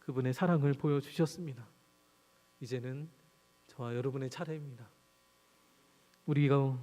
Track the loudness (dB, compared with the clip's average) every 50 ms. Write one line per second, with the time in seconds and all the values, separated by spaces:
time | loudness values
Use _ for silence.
0 | -8 -4 -2 0 0 0 2 2 4 4 4 6 6 4 2 2 2 2 2 2
1 | 0 -2 0 0 0 0 0 -8 -10 -10 -10 -12 -16 -20 _ _ _ _ _ _
2 | _ _ _ _ _ _ _ _ _ _ _ -14 -10 -6 -6 -6 -6 -6 -8 -8
3 | -10 -12 -14 _ _ _ _ _ _ _ _ _ _ _ -12 -8 -6 -4 -4 -2
4 | -2 -2 -2 -4 -6 -6 -6 -8 -8 -6 -6 -8 -10 -12 -14 -16 -18 -20 _ _
5 | _ _ _ _ _ _ _ _ _ _ _ _ _ _ _ _ _ _ _ _
6 | _ _ _ _ -4 0 2 4 4 6 6 4 4 2 0 -4